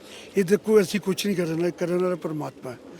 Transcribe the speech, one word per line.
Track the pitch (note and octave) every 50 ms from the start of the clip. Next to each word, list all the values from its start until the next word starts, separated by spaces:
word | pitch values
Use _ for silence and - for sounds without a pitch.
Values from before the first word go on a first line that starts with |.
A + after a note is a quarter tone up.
| - - - - - - -
ਇਹ | F#3+ G3+
ਦੇਖੋ, | E3 G3+ - - G#3+ A3 G#3+
ਅਸੀਂ | F#3+ D3 - G3+
ਕੁਛ | - F#3+ F3+ - -
ਨਹੀਂ | G3+ G3+
ਕਰਨਾ, | E3 F3 D#3+ E3 D#3+ F3
ਇਹ | F3 E3+
ਕਰਨ | - F3+ E3 F3+ F3+ F#3
ਵਾਲਾ | F3+ F3+
ਪਰਮਾਤਮਾ | E3 - E3 D#3 D3+ C#3+ C#3 C3+ - - C3
ਹੈ। | - - - - - -